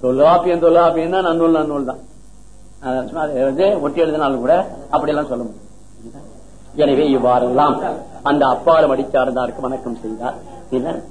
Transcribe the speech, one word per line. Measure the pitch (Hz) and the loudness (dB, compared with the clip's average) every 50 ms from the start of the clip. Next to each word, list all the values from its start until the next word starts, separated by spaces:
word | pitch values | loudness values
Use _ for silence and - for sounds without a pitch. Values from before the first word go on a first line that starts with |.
தொல்காப்பியம் | 135 127 127 135 147 160 175 175 170 180 175 170 | 0 0 2 4 4 6 6 4 4 2 0 4
தொல்காப்பியம் | 165 170 165 170 170 165 165 165 160 165 | 4 4 6 6 4 4 2 0 -2 -2
தான், | 180 190 185 | -2 0 0
நன்னூல் | 175 165 170 165 165 165 | 0 0 2 2 2 2
நன்னூல் | 156 156 151 147 143 135 | 2 0 -2 -2 -4 -4
தான். | 123 - - - - - - - - - - - - - - - - - - 143 | -6 -8 -10 -14 -20 -20 -20 -20 -20 -20 -20 -20 -20 -20 -20 -20 -20 -20 -14 -8
அதான் | 131 127 131 127 | -6 -4 -4 -4
சும்மா | 107 - 160 | -6 -6 -6
அதை | 156 151 147 127 135 | -4 -4 -2 0 0
வந்து | 139 135 147 185 196 208 180 | 0 0 2 2 2 2 0
ஒட்டி | 143 147 139 156 | -2 -4 0 0
எழுதினாலும் | 165 160 156 151 147 135 135 123 | 0 0 0 0 0 0 -2 -2
கூட | 120 131 160 180 190 - - - - - | 2 2 2 2 2 -4 -8 -16 -10 -4
அப்படியெல்லாம் | - 151 151 147 151 147 147 - | -2 -2 0 0 -2 -2 -2 -4
சொல்ல | 127 123 123 | -4 -6 -6
முடியாது. | 110 104 - - - - - - - - - 110 117 123 139 - - - - - - - - - - - | -10 -12 -14 -18 -20 -20 -20 -20 -20 -20 -20 -18 -18 -18 -18 -18 -20 -20 -20 -20 -20 -20 -20 -20 -16 -2
எனவே | 147 151 143 139 127 156 147 | 0 2 2 4 2 2 2
இவ்வாறெல்லாம் | 135 127 120 123 123 123 123 123 123 135 147 143 - - 160 185 - - - - - - - | 2 2 4 4 4 4 2 2 2 2 2 2 2 0 -4 -6 -6 -8 -10 -14 -16 -6 -2
அந்த | 143 143 147 139 | 0 2 2 4
அப்பாலும் | 131 123 120 - 170 160 160 156 143 | 2 2 2 4 4 6 6 6 4
அடிச்சார்ந்தாருக்கு | 135 131 139 131 - 135 127 131 123 127 123 120 123 - | 2 0 -2 0 0 0 0 2 0 -2 -4 -4 -6 -6
வணக்கம் | 131 127 131 127 - 131 117 110 - | -6 -6 -6 -6 -8 -8 -10 -8 -8
செய்தார். | 110 110 110 117 131 170 - - - - - - - | -10 -10 -8 -8 -8 -8 -10 -14 -18 -18 -18 -12 -6
என்ன? | 127 127 123 165 - - - - | -4 -4 -4 -4 -6 -8 -10 -14